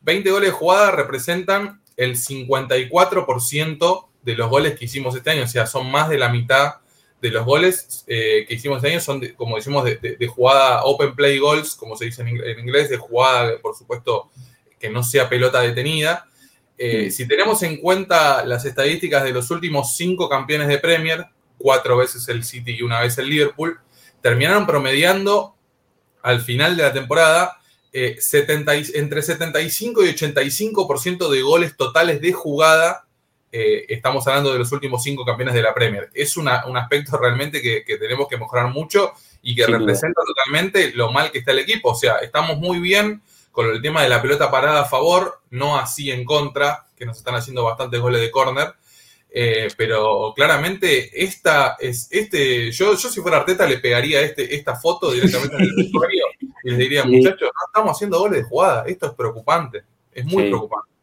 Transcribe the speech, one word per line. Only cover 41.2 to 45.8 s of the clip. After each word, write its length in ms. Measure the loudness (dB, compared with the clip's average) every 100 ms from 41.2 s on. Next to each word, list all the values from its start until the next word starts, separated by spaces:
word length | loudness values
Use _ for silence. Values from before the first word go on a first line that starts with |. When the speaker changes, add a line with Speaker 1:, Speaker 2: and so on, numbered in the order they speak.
| -2
Speaker 1:
que 60 | -4
está 120 | 0
el 80 | 0
equipo. 320 | 0 0 0
O 40 | 0
sea, 220 | 0 0
estamos 400 | -2 -4 -2 -2
muy 200 | -2 -2
bien 440 | 2 2 2 -4 _ _ _
con 180 | -4 -2
el 140 | -2
tema 220 | -2 0
de 40 | 2
la 140 | 2
pelota 300 | 2 2 2
parada 300 | 2 2 2
a 20 |
favor, 560 | 2 0 4 2 2 -10 _
no 260 | -6 -2
así 360 | -2